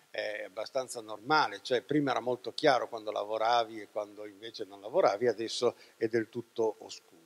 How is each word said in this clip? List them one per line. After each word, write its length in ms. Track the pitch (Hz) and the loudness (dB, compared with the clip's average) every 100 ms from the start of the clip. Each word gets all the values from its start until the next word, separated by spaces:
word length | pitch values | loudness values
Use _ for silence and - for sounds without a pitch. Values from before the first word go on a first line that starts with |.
| _ | _
è 360 | 110 107 107 | -6 -4 -6
abbastanza 560 | 101 98 107 135 123 120 | -8 -8 -6 -6 -6 -10
normale, 600 | 107 104 117 156 120 101 | -10 -8 2 4 2 -2
cioè 200 | - 123 | 0 0
prima 300 | - 151 143 | 2 2 2
era 80 | 117 | 0
molto 340 | 120 120 117 | 0 -4 -4
chiaro 340 | - 151 123 110 | 2 4 4 0
quando 220 | 113 107 | -6 -4
lavoravi 680 | 104 104 110 110 120 110 110 | -2 -2 0 4 4 2 -4
e 80 | 101 | -8
quando 360 | 113 104 104 107 | -6 -6 -10 -14
invece 380 | 98 113 - | -14 -14 -10
non 160 | 98 98 | -12 -10
lavoravi, 460 | 101 160 147 101 120 | -2 4 4 4 2
adesso 500 | 104 110 - 120 - - - | 2 -2 0 0 0 -14 -4
è 120 | 113 | 0
del 200 | 117 107 | 0 0
tutto 480 | 120 - - 110 - | -8 -8 0 0 -2
oscuro. 360 | 98 - _ 87 | -12 -16 _ -20